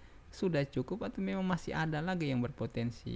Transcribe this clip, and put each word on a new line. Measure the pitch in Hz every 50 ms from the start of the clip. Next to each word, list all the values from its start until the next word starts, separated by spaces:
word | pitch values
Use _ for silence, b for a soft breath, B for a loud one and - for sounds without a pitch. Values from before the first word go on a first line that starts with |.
| b b b b b b
sudah | b - - 190 165 147 143
cukup | 135 - 135 127 - 180 - 190
atau | 196 - -
memang | 190 190 196 190 190
masih | 185 185 165 - - -
ada | - 160 160 151 151
lagi | 156 180 185 180 160
yang | 143 131 123
berpotensi | 120 120 - - 113 117 - - 117 120 117 - - - 117